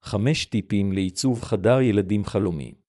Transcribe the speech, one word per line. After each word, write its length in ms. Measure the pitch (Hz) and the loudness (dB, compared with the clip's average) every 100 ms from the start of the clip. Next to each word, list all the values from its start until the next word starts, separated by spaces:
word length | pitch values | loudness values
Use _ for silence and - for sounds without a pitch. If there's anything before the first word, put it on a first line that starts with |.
| - | -4
חמש 320 | 104 117 156 - | -2 0 0 -2
טיפים 460 | 107 92 104 98 | -4 0 0 0
לעיצוב 500 | 95 92 90 131 120 | 0 -2 -2 -2 -2
חדר 400 | - 104 101 127 | -2 0 2 4
ילדים 440 | 131 104 92 104 98 | 4 2 2 -2 0
חלומי. 480 | 101 98 80 60 - | -2 -2 -4 -10 -16